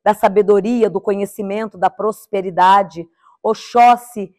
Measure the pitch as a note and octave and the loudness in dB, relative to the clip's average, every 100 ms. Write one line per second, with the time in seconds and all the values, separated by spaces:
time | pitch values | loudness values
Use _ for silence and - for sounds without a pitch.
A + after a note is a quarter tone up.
0 | G3+ G#3 G#3+ G3 G3 G3+ G3 B3 G#3 F3+ | -2 0 0 2 2 2 0 0 -2 -2
1 | G#3+ G3+ G3 - G3 G3+ A3 F3+ F3+ - | -6 -6 -6 -8 -8 -8 -10 -4 -6 -4
2 | G#3 G#3+ _ G3 F#3+ E3+ F#3 G3 F#3 D#3+ | -8 -8 _ -8 -6 0 2 2 0 -8
3 | E3+ _ _ _ G#3+ A3 - A#3+ A#3+ A#3+ | -18 _ _ _ -6 -6 -2 2 4 4
4 | - G#3+ F#3+ | -2 -12 -14